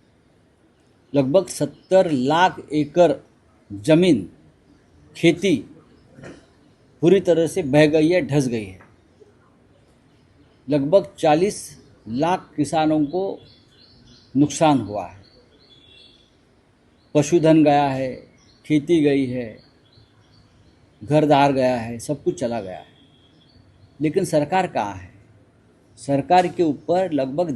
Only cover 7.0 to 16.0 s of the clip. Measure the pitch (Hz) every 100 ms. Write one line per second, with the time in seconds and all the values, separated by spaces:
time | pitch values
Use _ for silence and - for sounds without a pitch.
7 | 165 196 180 165 156 190 143 147 156 156
8 | 156 180 131 147 131 117 98 92 - _
9 | _ _ _ _ _ _ _ _ _ _
10 | _ _ _ _ _ _ 127 143 139 196
11 | 190 - 160 151 202 - - - - _
12 | 107 120 165 185 - - 143 160 156 156
13 | 143 180 190 - - _ _ _ - _
14 | - - _ 135 147 - 160 135 101 104
15 | 85 87 _ _ _ _ _ _ _ -